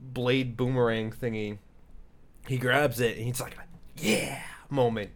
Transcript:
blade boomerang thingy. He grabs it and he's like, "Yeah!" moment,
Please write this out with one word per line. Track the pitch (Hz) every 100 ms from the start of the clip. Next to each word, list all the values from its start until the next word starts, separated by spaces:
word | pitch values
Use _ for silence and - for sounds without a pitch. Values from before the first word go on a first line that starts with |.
blade | 131 127 123 131 127 113
boomerang | 127 131 120 113 110
thingy. | - 123 110 104 104 - - - - - - - - -
He | 131
grabs | 127 135 147 123
it | 120 76
and | 117
he's | 120
like, | - - - - - -
"Yeah!" | 175 202 156 135 - - -
moment, | 139 120 113 98